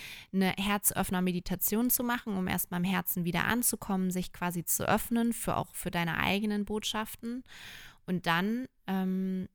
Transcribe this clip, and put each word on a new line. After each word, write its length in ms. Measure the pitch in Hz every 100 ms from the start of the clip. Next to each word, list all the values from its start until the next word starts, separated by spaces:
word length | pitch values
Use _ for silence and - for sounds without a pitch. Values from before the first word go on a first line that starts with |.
| - - -
eine 220 | 190 190 -
Herzöffner-Meditation 1300 | 196 208 - - 196 180 185 175 - 180 - 214 247
zu 140 | -
machen, 300 | 240 240 - 196
um 100 | 185
erst 220 | 180 -
beim 140 | 180
Herzen 400 | 180 185 - - 175
wieder 180 | 170
anzukommen, 640 | - 233 247 - - 190 185
sich 220 | 185 180
quasi 320 | - 175 175
zu 240 | 165 - -
öffnen, 460 | 208 - 233 233
für, 220 | 226 - -
auch 160 | -
für 160 | - 185
deine 260 | 180 170 160
eigenen 460 | - 196 214 208
Botschaften 760 | 202 214 - 214 220 - 226 247 - - - - - - -
und 200 | 180 175
dann, 400 | 165 196 233 262 _ -
ähm, 640 | 190 185 185 190 185 185